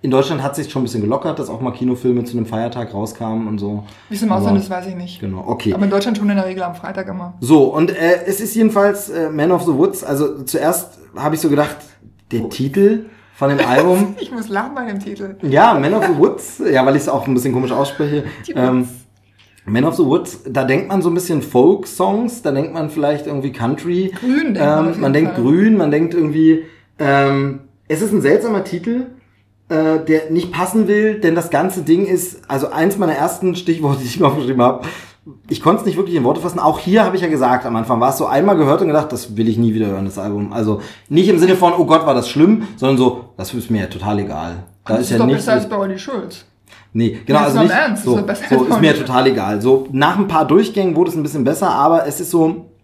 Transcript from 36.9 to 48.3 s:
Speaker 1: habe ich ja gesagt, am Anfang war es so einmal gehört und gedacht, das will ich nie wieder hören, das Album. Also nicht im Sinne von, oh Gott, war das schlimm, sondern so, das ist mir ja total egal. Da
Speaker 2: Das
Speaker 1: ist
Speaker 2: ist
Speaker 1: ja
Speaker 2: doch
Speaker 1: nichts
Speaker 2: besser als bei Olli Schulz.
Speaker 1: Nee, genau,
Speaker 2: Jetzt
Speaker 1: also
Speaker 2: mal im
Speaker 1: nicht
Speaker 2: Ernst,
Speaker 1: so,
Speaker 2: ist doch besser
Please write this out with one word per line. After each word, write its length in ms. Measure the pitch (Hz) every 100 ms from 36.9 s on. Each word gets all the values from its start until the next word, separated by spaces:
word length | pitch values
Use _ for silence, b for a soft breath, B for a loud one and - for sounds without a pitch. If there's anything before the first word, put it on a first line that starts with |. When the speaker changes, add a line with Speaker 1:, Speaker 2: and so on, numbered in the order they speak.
| 208 190
Speaker 1:
habe 100 | 185
ich 60 |
ja 80 | 170
gesagt, 360 | 151 127 127 123
am 120 | 117
Anfang 240 | 110 117
war 80 | 123
es 80 | 139
so 80 | 151
einmal 320 | 139 190 185
gehört 240 | 143 160
und 60 | 180
gedacht, 260 | 151 151
das 240 | 127 - 107
will 100 | 113
ich 100 | 107
nie 160 | 117
wieder 140 | 110 107
hören, 160 | 95
das 140 | 98 101
Album. 340 | 101 104 101
Also 300 | 120 107 101 B B B
nicht 220 | 151 190
im 100 | 175
Sinne 160 | 180 185
von, 160 | 175 180
oh 80 | 160
Gott, 200 | 156 -
war 80 |
das 140 | 123 -
schlimm, 340 | 147 170 220 B B
sondern 220 | 131 131
so, 320 | 127 127 - -
das 160 | 95
ist 180 | 123 -
mir 120 | 110
ja 40 | 107
total 320 | 101 104 104
egal. 440 | 98 78 82 87 - _
Da 120 | - 113
Speaker 2:
Das 40 |
Speaker 1:
ist 60 | -
Speaker 2:
ist 60 |
Speaker 1:
ja 40 | 113
Speaker 2:
doch 60 | 120
Speaker 1:
nichts 180 | 139 -
Speaker 2:
besser 80 |
als 160 | 214 202
bei 80 | 208
Olli 200 | 196 185
Schulz. 460 | - 247 170 - - _ _ b b
Speaker 1:
Nee, 280 | 113 113 110 -
genau, 140 | 147
Speaker 2:
Jetzt 60 | 147
Speaker 1:
also 100 | 135
Speaker 2:
mal 60 |
im 40 | 170
Speaker 1:
nicht 80 | 277
Speaker 2:
Ernst, 260 | 302 196
Speaker 1:
so, 80 | 123 113
Speaker 2:
ist 40 |
doch 60 |
besser 160 | 101